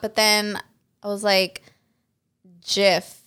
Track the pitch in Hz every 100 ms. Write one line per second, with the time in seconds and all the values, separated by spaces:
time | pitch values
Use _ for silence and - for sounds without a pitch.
0 | 214 214 214 214 208 202 - _ _ _
1 | 208 202 208 190 185 - _ _ _ _
2 | _ _ _ _ 185 - - 196 196 170
3 | - -